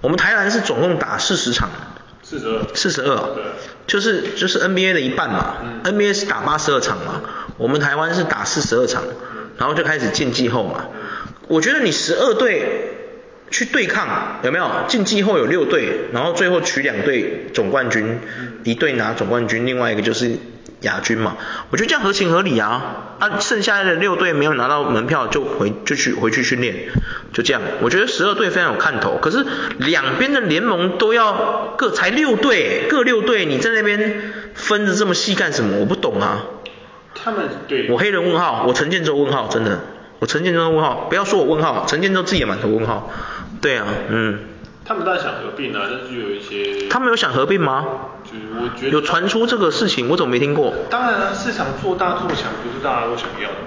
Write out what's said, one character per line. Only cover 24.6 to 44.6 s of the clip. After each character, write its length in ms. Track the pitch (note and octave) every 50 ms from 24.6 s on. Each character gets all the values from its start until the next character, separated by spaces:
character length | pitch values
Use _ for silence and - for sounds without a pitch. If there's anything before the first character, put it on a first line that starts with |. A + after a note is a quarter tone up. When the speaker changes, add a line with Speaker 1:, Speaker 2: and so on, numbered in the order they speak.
| A#2+
Speaker 1:
到 160 | C3 D3 D3 C#3+
门 240 | C3+ B2 A2 A#2
票 200 | B2 D#3+ D3 B2
就 140 | - - -
回， 300 | - - - - G2+ G#2 G#2+ - -
就 100 | - D3+
去， 180 | C3+ - - -
回 160 | - - A2+
去 120 | A2+ C3+ B2
训 160 | A2+ C3 A#2+
练， 160 | B2 A#2 G2 - - - - - - - - - - -
就 100 | - -
这 120 | A#2 - C3+
样。 80 | B2 - - - -
我 80 | G#2 A#2+
觉 80 | C#3
得 100 | F#3 G#3+
十 180 | B3+ - - E3
二 100 | G3+ G3+
队 140 | F#3 F#3 F3+
非 100 | - F#3
常 140 | F3 D3+ A2
有 40 |
看 220 | - - - - G#2+
头， 180 | - G2 - -
可 100 | - D#3
是 140 | F3+ C4 C#4 - - - - - -
两 400 | - B2+ D3 E3+ D#3 C3+ C3 B2+
边 160 | - B3 C#4 C#4+
的 80 | C4+
联 200 | A#3 F3+ D3+ D#3+
盟 360 | A3 A#3+ G3 E3+ F3 F#3+ F3+
都 160 | F#3 G#3+ G#3+ A3+
要 600 | A#3 A3+ G#3+ G3 - - - - - - - -
各， 140 | - C4+ A3+
才 180 | - - F3+ F#3
六 260 | A3 C#4+ D#4 C#4 A3+
队， 520 | - - C#4 A3+ F#3 C3+ G#2 - - - A3+
各 140 | D#4 C#4 E3
六 180 | B3+ B3 A3
队， 240 | G#3 A3+ A#3+ G#3 F3+
你 120 | D#3 C#3
在 120 | B2+ C3+ G3
那 120 | - A3
边 520 | G#3+ G#3 G#3 G#3 G#3+ G#3+ G#3 - - - - - - - -
分 320 | - - - G#3 G#3 G#3
着 80 | G3+ F#3+
这 120 | G#3 G#3+
么 80 | G3 F3
细 200 | - - - G3
干 200 | F3+ G3 D#3+ C#3+
什 100 | - A#2
么？ 140 | G2+ G2
我 80 | G2+ G2+
不 100 | G2+ F#3
懂 240 | - - B2+ G2 G2+
啊。 240 | G2 A2 G#2 G2+ - - - - - - - - - - - - - - - - -
Speaker 2:
他 80 | A#3
们， 140 | A3 G3 E3 C3+ B2 - - -
对。 200 | C#3+ B2+ - A#2+
Speaker 1:
我 80 | A#2+
黑 140 | - F#3+ G#3
人 100 | G3 F3+
问 160 | E3+ F3+ E3+
号， 280 | D#3+ F3 D#3 B2 A2+ -
我 60 | B2 B2
陈 180 | - D3+ D3+
建 140 | F3+ F#3 D#3+
州 100 | D#3 C#3+
问 160 | C#3+ C#3+ C3+
号， 160 | C#3 C3+ A2
真 160 | G#2+ - - A2+
的。 160 | G#2+ G2 E2+ - - - - - - - -
我 60 | -
陈 180 | C3+ - D3 E3+
建 100 | F#3 E3+
州 160 | E3 E3 E3
问 120 | D#3+ D#3
号， 260 | D#3 C#3+ A#2+ A2 -
不 80 | - D#3+
要 80 | F#3+ G3+
说 160 | F#3+ G#3 F#3+
我 60 | D3
问 180 | C3 D#3+ D3+ D#3
号， 220 | D#3 A#2+ G#2 -
陈 140 | - - D#3
建 120 | F#3 G3 F#3+
州 80 | F#3
自 140 | F3 - G3+
己 60 | F3
也 40 | B2+
满 140 | G#2+ F#2+ G2+
头 80 | -
问 180 | G#2+ A2 A2+ A2+
号。 240 | G#2+ A2 G2+ - - - - - - - - - - - -
对 160 | - D3+ C3
啊， 80 | A#2 G#2 G#2 G2+ F#2 G2 G#2+
嗯。 300 | A2 A2+ A2+ A2 G2+ G#2 G#2 - - -